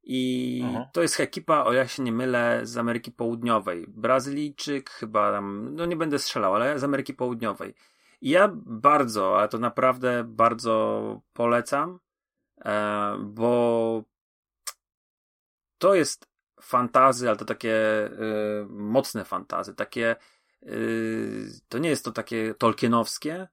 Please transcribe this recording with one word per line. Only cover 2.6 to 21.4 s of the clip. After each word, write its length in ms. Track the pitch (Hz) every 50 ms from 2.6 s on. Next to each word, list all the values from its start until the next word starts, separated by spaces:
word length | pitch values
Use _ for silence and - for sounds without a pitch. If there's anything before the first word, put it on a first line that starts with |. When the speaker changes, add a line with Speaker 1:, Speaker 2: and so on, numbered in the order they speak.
Speaker 1:
z 140 | 117 113 120
Ameryki 360 | 120 117 117 117 113 - -
Południowej. 720 | - - 120 117 117 117 117 120 113 107 95 98 87 85 85 -
Brazylijczyk 1000 | 104 110 110 117 127 131 127 143 139 147 151 147 139 - - 147 143 139 135 -
chyba 420 | - - 117 110 107 107 101 101
tam, 420 | 101 101 101 101 98 104 113 127 147
no 120 | 160 170
nie 100 | 170 175
będę 220 | 156 165 156 143 139
strzelał, 360 | - - - 131 104 95 95
ale 240 | 107 120 139 151 135
z 60 | 131
Ameryki 300 | 143 139 131 - - 131
Południowej. 600 | - 127 123 123 113 117 107 98 - 87 98 - _ _ _ _ _ _ _ _ _
I 100 | - 123
ja 200 | 156 180 202 208 175 220 -
bardzo, 720 | - 117 110 120 143 147 147 135 117 110 104 95 95 104 98
ale 100 | 104 107
to 100 | - 110
naprawdę 680 | 120 117 - - 127 131 127 127 127 127 123 120 117
bardzo 960 | 117 110 110 113 117 117 113 120 117 113 110 110 107 107 107 110 110 110 110 _ _
polecam, 680 | _ - 120 117 120 120 117 - 143 139 151 175 180 180 _ _ _ _ _ _ _ _ _ _ _ _ -
e, 520 | 107 104 107 104 104 104 104 104 101 104 101
bo 840 | 104 104 104 113 113 120 120 120 120 120 117 117 113 113 113 110 113 _ _ _ _ _ _ _ _ _ _ _ _ - - _ _ _ _ _ _ _ _ _ _ _ _ _ _ _ _ _ _ _ _ _
to 160 | - 185 202
jest 320 | 180 147 - - _ - _ _ _ _ _ _ _
fantazy, 680 | - - - 123 123 120 - 127 131 135 123 120 123 117
ale 80 | 107
to 80 | 104 107
takie, 300 | - 113 - - 113 110 110 110 110 110 107 104
e, 40 | 104 - 104 110 110 107 107 107 104 104 104 104 104
mocne 560 | - 104 104 104 113 135 135 - - 107 92
fantazy, 500 | - 98 92 95 _ 90 85 92 - -
takie, 420 | - 107 - - 123 117 113 117 - _ _ _ _ _ _ _ _
e, 40 | - - - 113 113 113 113 113 113 110 113 110 113 110 107 107